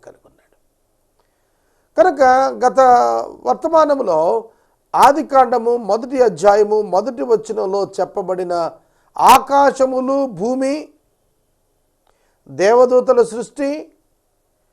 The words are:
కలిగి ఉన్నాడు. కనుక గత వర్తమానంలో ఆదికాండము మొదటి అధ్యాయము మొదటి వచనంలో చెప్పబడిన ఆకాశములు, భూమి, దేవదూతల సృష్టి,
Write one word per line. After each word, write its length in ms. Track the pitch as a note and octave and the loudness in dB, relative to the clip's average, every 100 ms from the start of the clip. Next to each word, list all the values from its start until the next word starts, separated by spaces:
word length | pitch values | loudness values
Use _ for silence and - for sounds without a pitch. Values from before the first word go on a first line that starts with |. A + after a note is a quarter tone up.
| - | -20
కలిగి 200 | - _ | -20 _
ఉన్నాడు. 260 | _ _ _ _ _ _ _ _ _ _ _ _ _ _ _ _ - | _ _ _ _ _ _ _ _ _ _ _ _ _ _ _ _ 0
కనుక 260 | F#4 C#4+ C4 B3+ C4+ A#3 | 0 2 2 2 0 -2
గత 180 | B3 G3+ C4 A#3+ A#3+ A3+ - - - | -2 2 4 4 2 -2 -6 -10 -6
వర్తమానంలో 720 | B3 D#4+ D#4+ D4+ C#4 A3 D#3 E3+ A3+ A3 _ _ _ _ D#3 | -4 0 0 0 0 -2 0 0 -2 -6 _ _ _ _ 2
ఆదికాండము 680 | A#3 D4 B3 C4+ B3+ A#3+ A3+ A#3+ G#3 | 2 2 0 2 2 0 -2 -4 -2
మొదటి 280 | G#3+ A#3+ C4+ A#3+ | -4 -4 0 0
అధ్యాయము 500 | D#3+ G3 G#3 G#3 G#3+ G#3 | 2 2 4 2 0 -2
మొదటి 300 | F3+ G#3+ A#3+ C4 | -2 -4 -6 -2
వచనంలో 480 | A3 - G#3+ G3 G3 F#3+ F#3+ | -2 -2 -6 -4 -4 -6 -6
చెప్పబడిన 560 | F#3 G#3 F3+ F3+ F3+ F3 E3 - _ _ _ - | -6 -6 -8 -6 -6 -6 -6 -10 _ _ _ 0
ఆకాశములు, 1080 | F3 B3+ - C#4 C#4 - C4 B3+ C4 C#4 C4+ | 4 4 4 2 2 2 -2 -2 -2 -2 -4
భూమి, 640 | F3 A3 C4 C4+ D4+ - _ _ _ _ _ _ _ _ _ _ _ _ _ _ _ _ | -6 -6 -4 -4 -4 -10 _ _ _ _ _ _ _ _ _ _ _ _ _ _ _ _
దేవదూతల 720 | C3+ F#3+ A#3+ B3 B3+ B3 A#3+ | -2 2 4 4 4 2 2
సృష్టి, 720 | A3+ A3 C4+ - C#4 D4+ D#4+ _ _ _ _ _ _ _ _ | 0 -4 -12 -6 -6 -6 -12 _ _ _ _ _ _ _ _